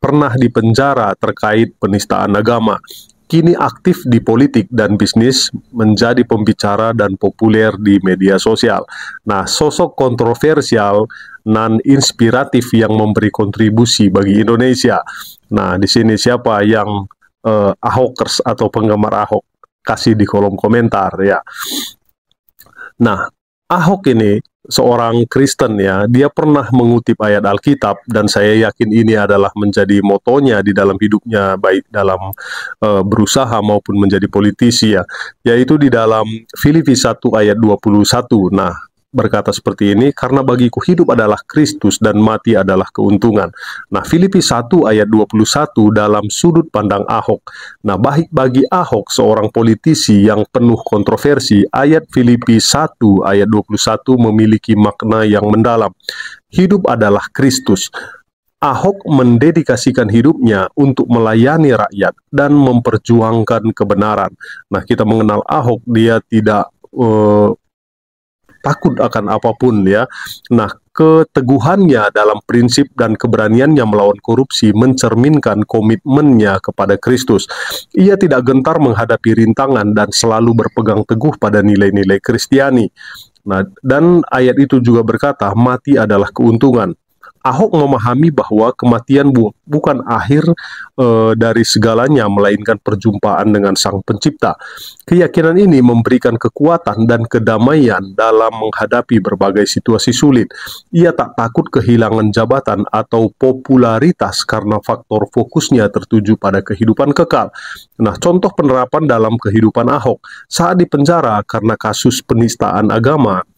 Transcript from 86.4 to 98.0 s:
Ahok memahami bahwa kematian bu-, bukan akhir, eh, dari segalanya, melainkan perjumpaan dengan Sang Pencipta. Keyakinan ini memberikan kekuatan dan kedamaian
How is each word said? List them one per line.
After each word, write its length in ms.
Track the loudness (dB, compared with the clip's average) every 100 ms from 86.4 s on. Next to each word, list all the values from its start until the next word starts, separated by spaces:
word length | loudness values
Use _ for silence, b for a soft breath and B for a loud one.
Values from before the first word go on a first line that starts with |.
| 0 2 2 2 -2 -6 _ _ B _
Ahok 320 | -4 0 0 2
memahami 560 | 0 0 0 2 2
bahwa 400 | 0 -2 0 0
kematian 560 | 0 0 0 2 2 2
bu-, 240 | 2 0 -4 -6
bukan 320 | -4 -2 -4 -4
akhir, 400 | -6 0 0 0 -2 B B B -2
eh, 400 | 0 2 2 2
dari 320 | 0 0 0
segalanya, 640 | 0 0 0 2 0 0
melainkan 480 | 0 0 0 -2 -4
perjumpaan 720 | -4 -4 -4 -2 -2 0 0
dengan 240 | 0 0 -2
Sang 240 | -4 -6
Pencipta. 560 | -6 -2 -2 -2 -4 -4 B B B B
Keyakinan 560 | -2 2 2 2 0 2
ini 240 | 4 4
memberikan 560 | 4 2 2 0 0 -2
kekuatan 640 | -4 0 0 0 -2 -2
dan 240 | 0 0 0
kedamaian 880 | -2 0 0 2 2 2 0